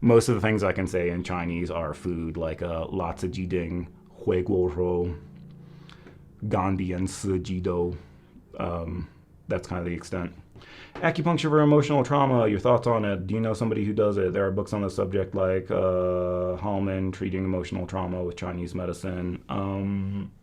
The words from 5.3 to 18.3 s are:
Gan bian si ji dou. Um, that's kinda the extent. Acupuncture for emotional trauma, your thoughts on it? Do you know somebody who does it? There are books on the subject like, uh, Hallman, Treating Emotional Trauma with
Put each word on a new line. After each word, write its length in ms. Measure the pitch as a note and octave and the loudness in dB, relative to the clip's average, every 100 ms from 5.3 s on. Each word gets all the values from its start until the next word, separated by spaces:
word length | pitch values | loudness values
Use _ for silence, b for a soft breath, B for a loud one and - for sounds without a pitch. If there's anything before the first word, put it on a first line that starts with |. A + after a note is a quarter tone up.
| - - B B B B B B B B - G#2+ | -20 -20 B B B B B B B B -10 -4
Gan 280 | G#2 F#2 F#2+ | 0 0 0
bian 320 | F#2 F2+ F#2 | -2 -2 -4
si 300 | F#2+ G2+ F#2+ | -4 -2 -2
ji 220 | F2+ F#2 | -2 -2
dou. 360 | F2+ F2 F2 F2 B B B B - - | -2 0 0 -4 B B B B -20 -6
Um, 500 | F2+ E2+ E2+ F2 E2 B - - - | -4 -4 -6 -6 -8 B -20 -20 -6
that's 200 | F#2 - | -6 -4
kinda 160 | F2+ | -4
the 100 | F2 | -4
extent. 380 | E2+ - F#2 F2 - - - B B B B | -6 -6 -6 -6 -10 -20 -20 B B B B
Acupuncture 540 | E3+ D#3+ D#3+ E3 D#3+ | -2 0 2 2 4
for 100 | D3+ | 6
emotional 420 | D3+ D3 D3 D3 | 8 8 6 4
trauma, 460 | B2+ C#3+ C3+ B2+ A2+ | 4 4 4 6 4
your 100 | G2+ | 4
thoughts 280 | A#2+ A#2+ A#2+ | 4 4 4
on 180 | A#2 | 2
it? 220 | G#2 G2 F#2 | 2 -2 -2
Do 80 | |
you 60 | G#2+ | 0
know 120 | A2+ | 0
somebody 320 | G#2+ A#2 G#2+ | 0 0 0
who 80 | G#2 | 0
does 240 | G#2 G#2+ G2+ | 2 2 4
it? 160 | F#2 | 0
There 140 | F#2 G2 | 2 0
are 40 | |
books 220 | F#2+ G2 | 0 -2
on 100 | G#2 | -2
the 80 | G2 | -2
subject 440 | F#2 G2 G2 F#2+ | -2 0 0 -2
like, 360 | G2 F#2 F#2 F#2 | 0 2 2 0
uh, 840 | F#2 F#2 F#2 F#2 F2+ F2+ F2+ F2+ F2+ | 0 2 2 2 0 0 0 -2 -2
Hallman, 560 | G2 G2+ G2 F#2+ F#2+ | -2 -2 -2 0 -2
Treating 320 | F#2 G2 F#2 | -2 -4 -2
Emotional 420 | F#2+ F#2 F2 G2 F2+ | -2 -2 -4 -6 -4
Trauma 360 | F#2+ F#2 F2+ | -4 -4 -4
with 120 | F2 | -4